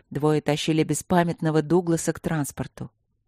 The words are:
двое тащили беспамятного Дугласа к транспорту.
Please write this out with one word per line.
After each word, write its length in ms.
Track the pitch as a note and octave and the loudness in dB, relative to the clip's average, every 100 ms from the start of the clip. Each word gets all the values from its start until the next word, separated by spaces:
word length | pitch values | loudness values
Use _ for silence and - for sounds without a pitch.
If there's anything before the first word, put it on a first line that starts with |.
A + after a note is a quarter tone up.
| - | -10
двое 320 | C#3+ D3+ D3+ | -2 2 2
тащили 420 | - D3 - D#3 | 0 -2 0 0
беспамятного 800 | D#3 D3 - F3+ E3+ - D#3+ D#3 | 2 -2 0 2 2 0 0 2
Дугласа 500 | D3+ F3 E3+ E3 - | 4 2 2 -2 -2
к 80 | D#3+ | -4
транспорту. 720 | - D#3+ C#3 - C3+ - B2+ _ _ _ | -4 -4 -4 -6 -12 -12 -16 _ _ _